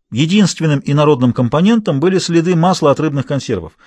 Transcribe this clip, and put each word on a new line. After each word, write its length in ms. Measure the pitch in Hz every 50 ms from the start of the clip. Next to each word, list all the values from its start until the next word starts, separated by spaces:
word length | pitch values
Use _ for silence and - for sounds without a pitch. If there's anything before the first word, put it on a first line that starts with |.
| _ -
Единственным 680 | 104 113 156 160 185 214 208 165 - - 156 160 147 135 -
инородным 500 | - 143 147 151 147 147 123 127 123 113
компонентом 680 | - 127 117 143 147 175 208 233 226 214 185 151 135
были 180 | 147 185 190 180
следы 380 | - - 170 170 160 180 185
масла 360 | 160 160 185 185 - 165 143
от 80 | 135 -
рыбных 280 | 156 156 143 143 123 -
консервов. 460 | 147 131 - - 117 92 82 76 - _ _